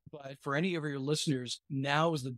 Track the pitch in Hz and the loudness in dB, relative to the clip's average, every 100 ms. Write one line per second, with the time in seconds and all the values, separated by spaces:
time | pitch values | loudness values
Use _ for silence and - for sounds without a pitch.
0 | - 147 139 139 143 143 185 170 147 139 | -10 -14 -12 -8 -2 0 2 0 -2 -2
1 | 135 156 170 127 120 - - 135 139 147 | 0 2 2 0 -2 -10 -6 -2 2 4
2 | 170 156 131 | 4 2 -2